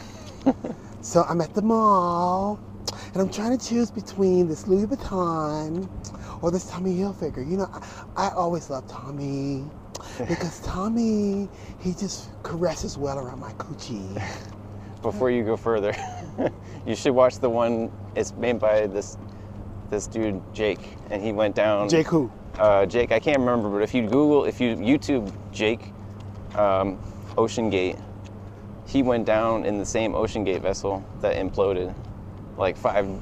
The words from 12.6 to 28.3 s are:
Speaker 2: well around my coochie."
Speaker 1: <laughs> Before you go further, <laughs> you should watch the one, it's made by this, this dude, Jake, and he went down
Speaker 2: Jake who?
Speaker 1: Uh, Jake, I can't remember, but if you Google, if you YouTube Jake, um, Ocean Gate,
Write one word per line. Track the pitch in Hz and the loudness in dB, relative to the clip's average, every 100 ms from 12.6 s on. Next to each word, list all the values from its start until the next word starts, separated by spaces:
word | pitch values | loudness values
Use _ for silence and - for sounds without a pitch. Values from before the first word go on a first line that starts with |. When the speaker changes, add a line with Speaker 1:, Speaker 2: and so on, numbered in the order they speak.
| 175 - 214 135 | 0 0 -6 -4
Speaker 2:
well | 139 139 | -4 -4
around | 123 131 | -6 -10
my | 113 | -10
coochie." | 98 - 139 - 104 95 101 98 - - - | -10 -10 -10 -8 -8 -6 -6 -6 -8 -12 -14
Speaker 1:
<laughs> | - - - - | -14 -12 -12 -6
Before | 113 208 127 | -2 2 2
you | 123 | 4
go | 107 107 | 2 0
further, | 117 110 104 - - - - - | 2 2 2 0 -6 -8 -8 -2
<laughs> | 143 - - - 120 | -4 -4 -14 -8 -4
you | |
should | 107 147 | 0 4
watch | 127 127 - | 6 6 6
the | 127 | 0
one, | 117 117 113 107 - - | 2 2 0 -2 -6 -6
it's | - 104 | -4 -4
made | 107 117 113 | -2 0 2
by | 107 107 104 | 4 4 2
this, | 98 - - - - - - - - - | -2 -6 -8 -14 -14 -14 -12 -12 -12 -6
this | 107 - | -4 -4
dude, | 113 110 95 - | -2 0 -2 -6
Jake, | 104 107 87 - - - | -2 0 0 -6 -14 -8
and | 101 | -4
he | 110 | -2
went | 104 107 107 | 2 2 4
down | 107 101 104 | 4 4 4
Speaker 2:
Jake | 160 156 | 4 4
who? | 165 120 - - - | 2 2 -4 -8 4
Speaker 1:
Uh, | 107 98 98 | 6 8 6
Jake, | 117 120 | 4 4
I | 113 | 4
can't | 160 139 | 4 4
remember, | 123 120 104 | 4 2 2
but | 101 | 2
if | 107 | 2
you | 127 | 2
Google, | 107 131 151 147 | 4 6 6 6
if | 104 - | 4 2
you | 123 92 | 0 2
YouTube | 107 147 - 135 98 101 - | 4 4 4 0 0 -6 -8
Jake, | - 107 117 - - - - - - - | 0 2 2 -4 -12 -14 -12 -12 -12 -4
um, | 101 101 95 98 92 - - - - | 2 4 4 2 -2 -8 -10 -4 2
Ocean | 113 - 110 | 2 2 2
Gate, | 92 92 - - - - | 2 2 -2 -8 -12 -12